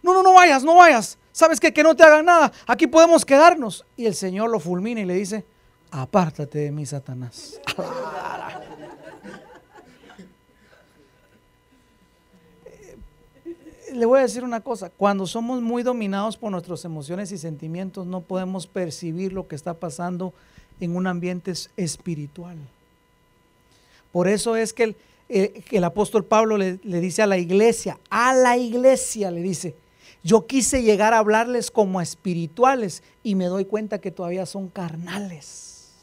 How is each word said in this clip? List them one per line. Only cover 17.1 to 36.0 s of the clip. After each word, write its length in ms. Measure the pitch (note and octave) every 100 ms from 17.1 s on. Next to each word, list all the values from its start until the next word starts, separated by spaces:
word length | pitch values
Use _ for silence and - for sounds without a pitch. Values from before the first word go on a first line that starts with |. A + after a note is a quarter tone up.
| F3 G3+
y 80 | F#3+
sentimientos, 680 | D#3+ D3+ D#3+ E3+ F#3+ F#3+ F3+
no 160 | F#3
podemos 460 | F3+ F#3 F#3 F#3+ -
percibir 680 | G3 F3+ C#3+ E3+ D#3+ F#3+
lo 140 | F#3+ F#3
que 80 | D3+
está 180 | F3+
pasando 580 | E3 F3 D3 F3 F3+ F#3 _ _ - _ _
en 160 | F3 F3
un 120 | F#3
ambiente 420 | F3 F3+ F3+ F3+
es-, 220 | F3 - -
espiritual. 800 | E3+ - - D#3 C#3+ - F3 E3 C3+ _ _ _ _ _ _ _ _ _ _ _ _ _ _
Por 160 | F3 F3
eso 280 | G3+ A#3 A3+
es 180 | A3
que 100 | -
el, 120 | A3+ G#3 _ _ _
eh, 340 | G#3+ G3 G#3+ -
que 100 | G#3
el 60 |
apóstol 420 | F3 E3+ G#3 A3 -
Pablo 320 | A3 A3+ G#3+
le, 220 | F#3+ F#3
le 160 | G#3+ F3
dice 220 | F#3 D#3+
a 60 | G#3+
la 100 | F#3+
iglesia, 600 | E3+ G3 A3+ A#3 F#3+ D3 _
a 240 | G#3 B3
la 240 | C4 B3+ B3
iglesia 720 | A#3+ A#3+ B3+ C4 - A3 G3
le 100 | F3
dice, 340 | F3+ E3+ F3 - _ _ _ _
"Yo 240 | D#3+ A3 A3+
quise 340 | C4+ A#3 C4+
llegar 320 | A3+ G3+ G#3+
a 60 | A3+
hablarles 520 | G#3 G#3+ A#3 B3 -
como 280 | - G3+ F#3
a 40 |
espirituales 1000 | E3 - G3 E3+ E3 D#3+ B3+ C4+ G#3 - _ _
y 120 | A3+ F#3+
me 100 | F3+
doy 200 | F#3 F#3+
cuenta 340 | G#3+ G#3+ G#3
que 120 | G3
todavía 340 | F3 F3 F3+ F#3
son 240 | G3+ F#3+
carnales". 1200 | F#3 E3+ D#3+ F3 F#3+ G3+ D#3+ - - - - _ _